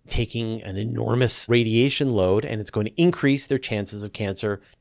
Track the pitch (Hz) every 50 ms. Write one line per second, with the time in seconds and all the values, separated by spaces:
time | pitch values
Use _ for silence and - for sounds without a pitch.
0 | _ - - - 113 - - 117 117 110 110 110 - 101 92 98 107 117 - -
1 | 117 113 117 123 127 113 - - - - 120 120 117 113 110 117 127 139 - -
2 | 147 135 120 104 92 92 95 107 - - 117 107 101 - - 107 104 110 - -
3 | 165 175 170 - - 139 139 139 - - 139 131 - - 113 104 101 - 107 104
4 | 104 104 - - 107 98 98 - - 107 101 95 - _ _ _